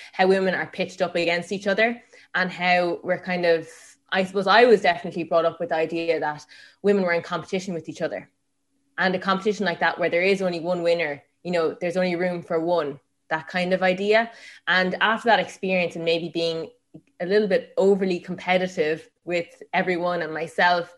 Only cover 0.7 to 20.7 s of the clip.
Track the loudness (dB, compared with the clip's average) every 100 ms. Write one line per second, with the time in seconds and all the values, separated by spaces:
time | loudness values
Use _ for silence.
0.7 | -6 -6 -2 -2 0 0 0 -2 -4 -2
1.7 | 2 2 0 _ -20 -8 -4 -4 -2 2
2.7 | 4 2 -2 -4 -4 -2 0 2 2 0
3.7 | -18 -20 -20 -6 -2 -2 0 4 6 8
4.7 | 6 4 0 -4 -6 0 2 2 -2 -4
5.7 | -2 -2 -2 -2 -2 -2 -8 -14 -20 -20
6.7 | _ 0 2 2 -2 -2 -8 -6 -6 -6
7.7 | -8 -8 -8 -6 -6 -14 _ _ _ _
8.7 | _ _ -2 -2 0 -2 -2 0 -2 -2
9.7 | 0 -2 0 0 2 2 2 0 -4 -4
10.7 | -2 0 0 -2 -6 _ _ -4 0 0
11.7 | -2 -4 -2 0 0 -2 -4 -4 -2 0
12.7 | 0 -2 -6 _ _ -6 -6 -4 -4 0
13.7 | 2 2 0 2 2 2 -6 -20 -10 0
14.7 | 2 2 0 0 2 4 2 2 -6 -2
15.7 | 0 0 -2 0 0 -2 -4 -2 -4 -8
16.7 | _ _ -20 _ -10 0 2 2 0 -2
17.7 | 0 4 4 2 -2 -6 -8 0 0 0
18.7 | -2 -2 -2 -8 _ -6 -4 -4 -12 -4
19.7 | -2 0 0 -2 -2 -4 -6 -6 2 2